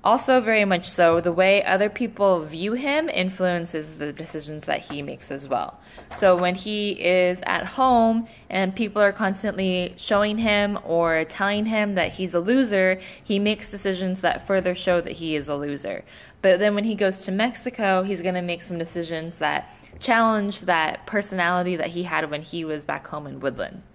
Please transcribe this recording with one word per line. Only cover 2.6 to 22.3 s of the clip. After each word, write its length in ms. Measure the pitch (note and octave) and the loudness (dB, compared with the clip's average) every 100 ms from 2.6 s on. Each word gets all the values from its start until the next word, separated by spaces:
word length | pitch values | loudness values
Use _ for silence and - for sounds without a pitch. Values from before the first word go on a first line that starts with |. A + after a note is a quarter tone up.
| G3 | -4
him 360 | A#3+ C#4 D4 D#4+ | -2 0 -2 0
influences 840 | - F#3 F#3 F#3 F3 E3+ D#3+ D3+ D#3 | -2 -2 0 0 0 -4 -8 -8 -8
the 180 | D3 | -8
decisions 520 | C#3+ E3 D#3 D3+ D3+ D3+ | -8 -12 -12 -10 -10 -4
that 160 | C#3+ | -4
he 200 | - D3 | -4 -10
makes 300 | C#3+ C3+ - | -10 -12 -10
as 160 | C#3 C#3 | -12 -4
well. 320 | B2 D2+ - - - - - | -4 -4 -10 -20 -20 -16 2
So 160 | G3 F3+ | 4 4
when 180 | F3+ | 2
he 380 | F#3 G#3 G#3 G#3 | -2 -4 -4 -2
is 480 | - F3 F#3 F3+ F3+ - | -2 2 4 2 0 -2
at 180 | F3 F3+ | -2 -2
home 640 | - C4 A#3+ A3+ A3+ A3+ - - | 0 4 6 4 2 -4 -14 -6
and 240 | F#3 F#3+ F#3+ | -2 -2 -2
people 260 | G#3+ G3+ | -4 2
are 100 | G3+ | 2
constantly 840 | G3 G3+ G3 G#3+ F#3+ F#3+ F3+ F3+ - | 2 -2 0 -4 -2 -2 0 -4 -8
showing 400 | - G3+ G#3 G#3+ | 0 2 2 0
him 400 | A3+ G#3 G3+ G3+ - | 2 2 2 -2 0
or 400 | E3 E3+ D#3+ E3 | 2 4 2 -2
telling 400 | - G3 G#3 A3 | -2 0 0 0
him 300 | A3 G#3 F#3+ | 0 0 0
that 160 | D#3+ | -2
he's 240 | - F#3 F3 | -2 -2 0
a 40 | |
loser, 600 | F3+ B3+ B3 G3 F#3 F#3 - - | 2 2 4 4 4 2 -6 -20
he 160 | - G3+ | -2 0
makes 320 | G#3 G#3 - | 2 -2 -6
decisions 500 | G3+ G3 F#3 F#3 F#3 | -6 -4 -2 -2 0
that 240 | F3 - - | 0 -2 0
further 300 | G3 F#3 F3+ | 0 0 -2
show 260 | - F3 | 0 0
that 120 | E3+ | 0
he 220 | D#3+ E3 D#3 | -6 -4 -4
is 120 | C#3 | -2
a 80 | C#3+ | -4
loser. 500 | D3 C#3+ - G2 - - - - | -4 -6 -6 -10 -12 -20 -20 2
But 160 | G3 F3+ | 4 6
then 160 | G#3 G#3 | 4 2
when 80 | |
he 100 | A3 | -2
goes 320 | G3+ G3 F#3+ - | 0 0 0 -4
to 60 | |
Mexico, 720 | F#3+ A#3 A#3+ B3+ A#3+ G3+ F#3 | -2 -2 -2 -10 -2 2 2
he's 180 | G3 F#3 | 2 -2
gonna 220 | F3 F3+ | -2 -2
make 180 | F3 E3+ | -4 -6
some 160 | - F3 | -6 -6
decisions 560 | E3 F3 E3 E3 E3 E3+ | -6 -6 -4 -6 -8 -4
that 380 | D3+ D3 - - - - | -2 -2 -6 -20 -20 -10
challenge 600 | - A#3 A3+ A3 G3+ G3 | 0 4 4 2 -2 -4
that 460 | - E3 D#3 - - | 0 2 2 -4 -4
personality 680 | G#3+ G3+ F#3 F3 F3+ F3+ F3 | -4 -2 -2 0 2 0 -2
that 100 | D#3+ | -4
he 160 | F3 | -4
had 260 | F3 D#3+ | -2 -2
when 140 | C#3+ | -2